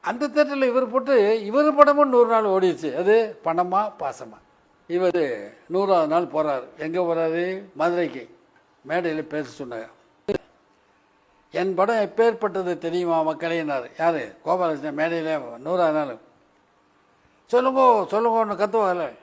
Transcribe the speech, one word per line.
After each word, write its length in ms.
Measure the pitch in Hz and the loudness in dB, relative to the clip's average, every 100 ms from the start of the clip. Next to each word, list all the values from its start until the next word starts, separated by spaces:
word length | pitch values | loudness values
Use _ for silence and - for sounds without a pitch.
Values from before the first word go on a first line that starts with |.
அந்த 260 | - 240 294 | -6 -4 -2
தியேட்டர்ல 360 | 294 285 277 | 0 0 2
இவர் 260 | 262 240 254 | 0 0 0
போட்டு, 560 | 247 233 262 202 226 202 | -2 2 2 4 0 0
இவர் 300 | 247 302 285 | 2 2 6
படமும் 340 | 294 285 285 | 6 6 4
நூறு 200 | 247 233 | 4 4
நாள் 140 | 226 | 4
ஓடிடுச்சு. 520 | 214 190 185 147 156 131 | 2 2 2 0 -4 -2
அது 440 | 180 220 220 - | 2 2 2 -4
பணமா 480 | 170 165 180 185 214 - | -4 -2 0 0 -2 -6
பாசமா? 380 | 143 - 120 107 _ _ _ _ _ | -10 -10 -16 -20 _ _ _ _ _
இவரு 640 | 175 180 175 147 113 101 - _ | 0 0 0 -2 -4 -10 -18 _
நூறாவது 400 | 180 196 185 156 | -2 2 2 4
நாள் 180 | 160 165 | 0 0
போறாரு. 380 | 147 151 135 123 - | -2 -2 -4 -6 -12
எங்க 240 | 156 170 | -6 -2
போறாரு? 720 | 175 165 165 165 180 190 196 | -2 0 -2 -2 -4 -6 -12
மதுரைக்கு. 640 | 143 165 175 165 131 - - _ _ _ _ 131 | -2 -2 0 -4 -6 -18 -20 _ _ _ _ -6
மேடையில 340 | 165 175 156 | -4 -2 -6
பேச 440 | 156 151 139 - 127 | -6 -8 -10 -12 -12
சொன்னாங்க. 220 | 117 113 - _ _ - - _ _ _ _ _ _ _ _ _ _ _ | -12 -14 -20 _ _ -8 -8 _ _ _ _ _ _ _ _ _ _ _
"என் 240 | 160 190 180 | -4 -2 0
படம் 200 | 202 226 | 2 2
எப்பேற்பட்டது 840 | 202 - 233 226 214 185 180 170 | -2 2 2 2 -4 -4 -4 -4
தெரியுமா 500 | 170 175 175 165 160 | -4 -2 0 0 0
மக்களேன்னாரு." 600 | 156 165 170 156 135 120 - | -2 -4 -2 -2 -4 -6 -2
யாரு? 380 | 165 160 110 - 160 | 0 0 -6 -10 -4
கோபாலகிருஷ்ணன் 520 | 180 175 151 151 143 | 0 0 -2 -6 -4
மேடையில 600 | 165 170 160 156 123 117 | -2 -2 -4 -4 -6 -12
நூறாவது 480 | 139 180 170 156 143 | -4 0 2 2 -4
நாள். 120 | 117 _ _ _ _ _ _ _ _ _ _ _ _ _ | -8 _ _ _ _ _ _ _ _ _ _ _ _ _
"சொல்லுங்கோ, 540 | 240 254 262 262 220 180 | 2 2 4 4 4 2
சொல்லுங்கோன்னு" 420 | 208 233 226 214 190 | 0 2 2 0 0
கத்துவாங்கல்ல. 580 | 208 220 196 180 147 113 | 0 2 0 0 -4 -8